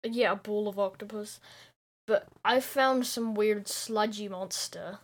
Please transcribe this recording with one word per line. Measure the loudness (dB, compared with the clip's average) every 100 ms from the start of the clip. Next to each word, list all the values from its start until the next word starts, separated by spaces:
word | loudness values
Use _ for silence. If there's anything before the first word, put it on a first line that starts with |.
Yeah, | -4 2 2
a | 2
ball | -2 -2 -2
of | 0
octopus. | -2 -2 -12 -10 -10 -14 -20 -20 -20 _ _ _ 2
But | 2 2 -2
I | 2 2
found | 2 2 4 4 0
some | -2 -2
weird | 2 2 2 -2
sludgy | -8 -2 0 0 -2 -8
monster | -8 -6 -6 -6 -8 -12 -12